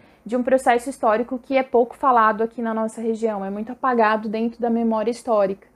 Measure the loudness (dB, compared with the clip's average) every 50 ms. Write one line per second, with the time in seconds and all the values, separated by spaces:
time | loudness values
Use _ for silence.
0 | _ _ _ _ _ -6 -4 -4 0 2 0 2 2 2 0 2 0 -4 -6 -2
1 | 0 2 2 2 0 -4 -6 -10 -6 -2 -2 -2 0 2 2 2 2 0 -2 -2
2 | 0 2 4 6 4 4 2 0 -2 -4 -4 -6 -6 -4 -2 -2 -4 -4 -6 -6
3 | -4 -4 -4 -2 -2 -4 -4 -4 -6 -6 -6 -8 -8 -10 -8 -4 -2 0 2 4
4 | 4 4 2 0 -2 -4 -4 -2 -4 -4 -4 -4 -2 -2 0 0 0 0 0 0
5 | -2 -2 -4 -4 -2 0 2 2 2 0 -2 -6 -12 _ _